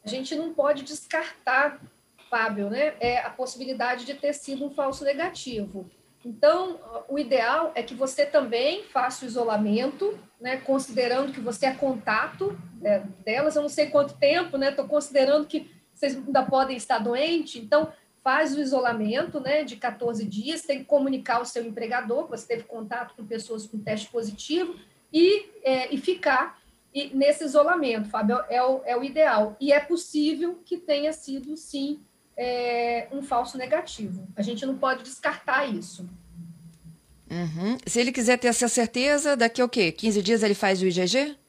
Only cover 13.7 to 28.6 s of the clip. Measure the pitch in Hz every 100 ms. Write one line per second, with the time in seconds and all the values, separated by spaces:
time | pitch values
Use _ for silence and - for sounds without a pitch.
13.7 | 294 294 294 277 - 285 339 339 269 269
14.7 | 285 - 294 285 269 262 302 294 302 -
15.7 | - _ - 277 254 269 277 262 262 262
16.7 | 247 - 233 214 240 311 339 302 240 214
17.7 | 294 311 - _ _ 262 277 311 277 269
18.7 | 262 247 226 214 247 349 302 254 302 294
19.7 | 226 247 214 240 214 202 190 254 320 -
20.7 | 269 - 285 269 262 - 240 240 240 233
21.7 | 214 220 247 220 247 320 226 - 226 -
22.7 | 233 214 240 240 - 208 226 214 220 208
23.7 | 214 214 214 - 233 208 202 - 320 349
24.7 | - - _ _ 311 349 415 - - 262
25.7 | 262 254 285 - 359 302 262 320 - _
26.7 | _ _ 277 285 269 277 294 311 294 302
27.7 | 349 269 220 208 220 214 247 - 240